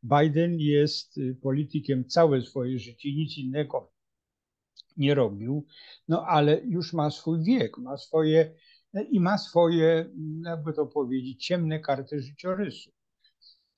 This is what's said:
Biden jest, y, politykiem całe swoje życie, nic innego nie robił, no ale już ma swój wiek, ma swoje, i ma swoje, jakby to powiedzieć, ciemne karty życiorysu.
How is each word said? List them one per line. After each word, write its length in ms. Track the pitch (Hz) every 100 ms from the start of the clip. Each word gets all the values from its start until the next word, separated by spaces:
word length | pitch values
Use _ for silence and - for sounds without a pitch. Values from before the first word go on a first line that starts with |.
Biden 500 | 120 143 156 147 170 170
jest, 600 | 147 147 147 - - -
y, 180 | 131 131
politykiem 680 | 135 135 147 151 143 131 123
całe 340 | - 165 139
swoje 360 | 117 - 127 127
życie, 360 | 113 120 143
nic 240 | 143 156 -
innego 540 | 127 139 143 135 - _ _ _ _ _ _ _ _ _ - -
nie 180 | 139
robił, 520 | 143 117 101 113 147 147 - - - -
no 160 | 170 -
ale 340 | 160 147 151
już 320 | 254 175 170
ma 180 | 170 147
swój 320 | - - 165
wiek, 360 | 160 254 113 -
ma 180 | 127 139
swoje, 580 | - 160 156 156 160 - _ _ _ 196 214
i 100 | 240
ma 180 | 180 202
swoje, 720 | - 170 170 170 160 165 165 185 156 156
jakby 280 | 170 165 151
to 140 | 151 139
powiedzieć, 600 | 151 127 131 127 127 -
ciemne 340 | 180 160 156
karty 400 | 156 139 135 151
życiorysu. 680 | 131 147 180 185 196 - - _ _ _ _ _ - _ _